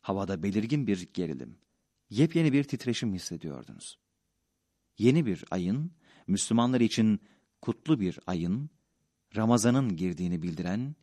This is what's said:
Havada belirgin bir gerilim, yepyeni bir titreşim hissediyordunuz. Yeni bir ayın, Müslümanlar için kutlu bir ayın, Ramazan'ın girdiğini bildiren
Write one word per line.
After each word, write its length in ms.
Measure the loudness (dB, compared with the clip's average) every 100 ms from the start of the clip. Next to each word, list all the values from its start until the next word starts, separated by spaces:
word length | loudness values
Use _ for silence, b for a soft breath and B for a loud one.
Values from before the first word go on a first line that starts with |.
Havada 420 | -2 -4 -2 -4
belirgin 440 | -2 -2 0 -2 0
bir 220 | -2 -4
gerilim, 440 | -6 -6 -6 -10 -16 _ _ _ _ _
yepyeni 420 | 2 2 4 4
bir 120 | 2
titreşim 500 | 0 -4 -4 -2 -2
hissediyordunuz. 840 | -4 -6 -10 -10 -12 -14 -18 -18 -20 _ _ _ _ _ _ _ _ _ _
Yeni 280 | 4 4 2
bir 180 | -2 -4
ayın, 420 | -4 -2 -2 -4 -8 b b -2
Müslümanlar 540 | -2 2 2 2 4
için 400 | 2 4 4 2 b b b _
kutlu 400 | -6 -6 0 0
bir 180 | 0 -4 -4
ayın, 440 | -2 0 -2 -4 _ _ _ _ _ _ -2
Ramazan'ın 600 | 4 4 4 2 0 -2
girdiğini 460 | -4 -2 -4 -2
bildiren 540 | -4 -6 -4 -4 -6 -10